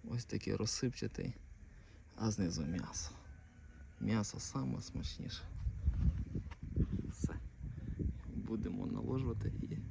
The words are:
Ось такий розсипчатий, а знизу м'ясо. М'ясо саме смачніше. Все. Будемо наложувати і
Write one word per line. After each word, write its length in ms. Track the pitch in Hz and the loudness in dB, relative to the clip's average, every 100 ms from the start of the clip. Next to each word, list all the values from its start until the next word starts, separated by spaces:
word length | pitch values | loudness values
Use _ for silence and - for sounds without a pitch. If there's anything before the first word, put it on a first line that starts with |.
Ось 200 | - 120 | -2 -4
такий 320 | 117 - - - | 0 0 2 2
розсипчатий, 760 | 110 - 127 - - - - - - - - - - - - - | 2 2 2 2 -2 0 -2 -4 -10 -14 -14 -16 -16 -18 -16 0
а 140 | 113 | 2
знизу 360 | 101 90 - 73 | 4 2 4 2
м'ясо. 440 | 90 - - - - - - - - - - - - | 0 -2 -4 -6 -8 -14 -14 -16 -16 -16 -14 -14 0
М'ясо 400 | 104 110 104 - | 4 4 4 -2
саме 400 | - 135 131 120 | -2 0 0 0
смачніше. 640 | - - - - - - - - - - - - - - - - - - - - - - - | -2 -2 -2 -2 -4 -4 -6 0 0 4 4 8 6 6 0 -2 -4 -8 -2 4 4 4 -2
Все. 240 | - - - - - - - - - - - - | 0 0 0 -6 -8 -6 -4 -4 0 0 0 -4
Будемо 600 | - 101 110 - 98 98 | -4 -2 0 0 0 0
наложувати 640 | 101 104 131 135 104 101 - | 0 2 2 2 2 0 0
і 160 | - - - | -2 -2 -4